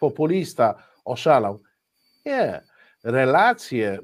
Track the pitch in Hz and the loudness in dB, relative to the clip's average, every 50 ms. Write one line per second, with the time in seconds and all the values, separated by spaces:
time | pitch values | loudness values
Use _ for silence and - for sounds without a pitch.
0 | - 147 139 - 151 160 175 190 170 - - - 123 95 90 - _ _ _ _ | -4 -4 -2 0 -2 0 0 -2 -4 -6 0 2 2 2 2 -2 _ _ _ _
1 | _ - 127 117 - 160 151 131 110 101 101 104 _ _ _ _ _ _ _ _ | _ -10 -10 -4 2 4 4 4 4 0 -6 -8 _ _ _ _ _ _ _ _
2 | _ _ _ _ _ 285 277 262 214 131 92 76 - _ _ _ _ _ _ _ | _ _ _ _ _ -6 -2 -2 -2 -2 -2 -8 -14 _ _ _ _ _ _ _
3 | _ 117 117 131 135 127 135 165 202 240 240 233 - - - 120 107 104 98 98 | _ -4 0 0 2 2 4 4 4 4 2 -2 -6 -8 -4 -4 -2 -2 -4 -8